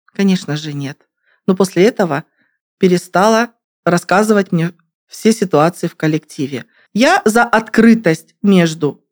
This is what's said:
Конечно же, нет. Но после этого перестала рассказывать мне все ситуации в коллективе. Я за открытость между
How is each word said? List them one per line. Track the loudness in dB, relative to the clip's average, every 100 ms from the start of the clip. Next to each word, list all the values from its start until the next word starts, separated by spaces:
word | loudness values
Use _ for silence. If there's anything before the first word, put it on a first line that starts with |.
| _
Конечно | -2 0 -2 -4 -10
же, | -8
нет. | -10 -10 -12 _ _ _ _ -4
Но |
после | 0 0 0
этого | 0 0 -4 -4 -8 _ _ _ _ _
перестала | 0 0 -2 0 2 2 -2 _ _ _
рассказывать | -2 -2 0 0 2 0 0
мне | -2 -4 -8 _ _ _
все | -4 -2
ситуации | 0 0 2 0 -2 -8
в |
коллективе. | -6 -4 -4 -6 -10 -8 -10 -14 _ _
Я | -2 0 2
за | 0 0
открытость | 0 0 0 2 4 4 2 -2 -6 _
между | 0 2 2 -2 -6 -6 _